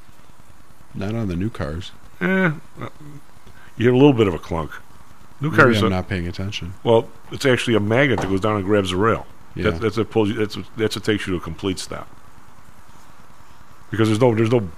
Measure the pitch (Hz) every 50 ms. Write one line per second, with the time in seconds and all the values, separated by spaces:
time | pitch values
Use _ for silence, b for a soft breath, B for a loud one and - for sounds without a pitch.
0 | - - - - - - - - - - - - - - - - - - - 101
1 | 98 101 110 117 113 98 87 85 92 113 - - 95 69 78 87 95 - - -
2 | - - - - 180 185 190 190 190 170 151 160 - - - - 120 117 - -
3 | 151 147 147 143 - - - - - b b b b b b - 110 123 123 127
4 | 139 147 135 113 113 98 82 78 - - 87 82 78 69 - - - - - -
5 | - - - - - - - - 135 156 160 - 147 127 113 101 104 110 95 92
6 | 92 - 101 90 87 87 87 - 95 101 107 - 90 87 98 - - 120 117 113
7 | 120 - - - - - - - - 139 127 117 - - 117 107 104 104 110 127
8 | 143 143 117 87 87 92 95 95 92 110 107 104 95 92 107 104 98 92 90 90
9 | 104 113 101 - - - - - - - - - 90 90 85 85 - 107 - 113
10 | 104 - - 113 107 101 113 110 107 101 - 98 95 - - - 110 107 - 107
11 | - - 107 101 - 98 92 85 - 85 80 - - 98 90 82 - - - 80
12 | - - - - - - - - - - - - - - - - - - - -
13 | - - - - - - - - - - - - - - - - - - - 101
14 | 110 110 110 107 131 123 113 104 113 110 123 123 104 85 -